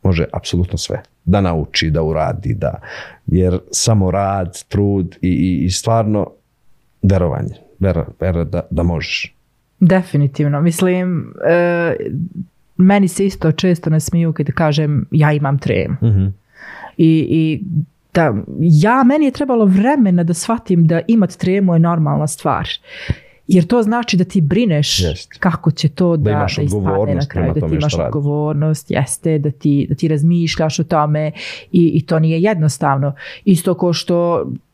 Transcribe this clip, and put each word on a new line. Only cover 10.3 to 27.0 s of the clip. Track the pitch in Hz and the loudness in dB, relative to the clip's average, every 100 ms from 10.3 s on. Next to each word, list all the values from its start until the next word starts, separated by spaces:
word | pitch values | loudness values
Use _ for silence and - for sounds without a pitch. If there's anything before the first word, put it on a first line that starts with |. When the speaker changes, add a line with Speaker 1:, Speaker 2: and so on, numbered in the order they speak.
| 139 147 143 | 0 -2 2
Speaker 2:
Mislim, | 170 165 185 180 180 180 - - | 0 2 0 0 -2 -4 -6 -4
e, | - 170 175 170 170 - - - 175 - - _ _ - | 0 2 2 0 -2 -2 -4 -6 -8 -10 -14 _ _ 2
meni | 185 202 190 | 4 6 2
se | 185 196 | 0 -2
isto | - 165 | 0 -2
često | 156 185 165 165 | 0 0 0 0
nasmiju | 156 - 170 165 | 0 0 0 0
kad | 156 139 | -2 -4
kažem, | - 160 147 151 147 - | 0 0 2 0 0 0
"Ja | 165 151 | 2 2
imam | 151 143 139 | 2 0 -2
tremu." | - 98 - - | 0 -2 -2 0
Speaker 1:
Mhm. | 117 98 95 98 _ _ - - - - | 2 2 0 -4 _ _ -20 -20 -18 2
Speaker 2:
I, | 160 160 147 | 4 4 2
i | 160 160 151 - - - _ _ | 0 0 -2 -4 -4 -6 _ _
da, | 180 160 104 - 67 | 0 0 0 -6 -2
ja, | 165 156 202 254 | 4 4 4 4
meni | 254 294 285 | 4 4 0
je | |
trebalo | 254 285 240 208 | 0 -2 2 4
vremena | 190 226 302 208 175 | 4 2 2 2 2
da | 170 | 0
shvatim | 170 - 226 - 175 160 | -2 -2 -4 0 2 4
da | 170 - | 2 2
imat | 226 185 | 2 2
tremu | - 185 190 190 165 | -2 -2 0 2 4
je | |
normalna | 170 170 147 147 151 | 2 2 0 0 -2
stvar. | - 160 107 - - - - - - - _ - | -4 -2 -2 -4 -10 -14 -18 -8 -8 -8 _ 2
Jer | 185 165 | 2 4
to | 240 | 2
znači | 214 233 240 185 | 2 -2 0 0
da | |
ti | 180 196 | 0 0
brineš | 151 180 240 151 147 - | 0 2 2 0 0 0
Speaker 1:
Jest. | 87 76 - | -2 -4 -10
Speaker 2:
kako | - 185 165 - | -4 -2 0 -2
će | - 156 | 0 -2
to | - 180 165 | 0 0 2
Speaker 1:
Da | |
Speaker 2:
da, | 120 | 0
Speaker 1:
imaš | 104 - - | 0 -2 -2
Speaker 2:
da | |
ispadne | 95 104 | -2 -2
na | 95 | -2
Speaker 1:
odgovornost | 98 | 0